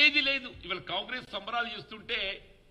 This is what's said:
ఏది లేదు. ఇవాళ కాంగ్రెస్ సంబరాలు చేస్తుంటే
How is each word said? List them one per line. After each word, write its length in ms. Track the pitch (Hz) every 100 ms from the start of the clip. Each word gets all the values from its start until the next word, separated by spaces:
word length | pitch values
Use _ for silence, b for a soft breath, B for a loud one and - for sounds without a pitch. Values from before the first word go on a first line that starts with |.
| 294
ఏది 160 | 294 269
లేదు. 200 | 277 247 - 175
ఇవాళ 160 | 185 -
కాంగ్రెస్ 340 | 180 208 247 233 202
సంబరాలు 340 | 196 233 233 214
చేస్తుంటే 440 | - 220 208 226 196 202 - - -